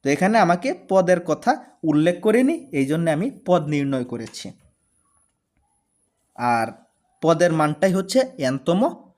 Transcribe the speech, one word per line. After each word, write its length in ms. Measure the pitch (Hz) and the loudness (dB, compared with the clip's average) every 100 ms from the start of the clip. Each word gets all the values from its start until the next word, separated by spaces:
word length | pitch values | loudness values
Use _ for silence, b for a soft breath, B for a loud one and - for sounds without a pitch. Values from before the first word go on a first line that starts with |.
| 139 | -2
তো 0 | |
এখানে 260 | 147 185 226 175 | 0 2 4 2
আমাকে 240 | 175 262 - - | 2 -2 -6 0
পদের 300 | 190 180 180 175 | 2 4 0 0
কথা 220 | 151 - 294 B B 160 | -2 0 -2 B B 0
উল্লেখ 260 | 151 165 175 214 | 2 2 0 0
করিনি, 300 | 226 262 330 - 147 | 2 2 -2 -4 -4
এই 60 | 135 | -2
জন্য 140 | 156 165 151 | 0 0 -2
আমি 100 | 233 - - | -4 -6 0
পদ 160 | 175 151 | 0 0
নির্ণয় 340 | 147 139 131 123 | -2 -2 -4 -6
করেছি। 360 | 117 113 - 92 - _ _ _ _ _ _ _ _ _ _ _ _ _ _ _ _ _ - | -10 -12 -16 -18 -20 _ _ _ _ _ _ _ _ _ _ _ _ _ _ _ _ _ -4
আর 300 | 120 117 113 - _ _ _ _ | -2 0 -2 -8 _ _ _ _
পদের 280 | 160 160 175 160 | 0 2 2 2
মানটাই 340 | 151 151 190 185 | 0 0 0 0
হচ্ছে 220 | 190 254 262 - 131 | 0 -2 -2 -4 -4
এনতম 340 | 135 - 180 285 - - | -4 -2 0 -2 -4 -20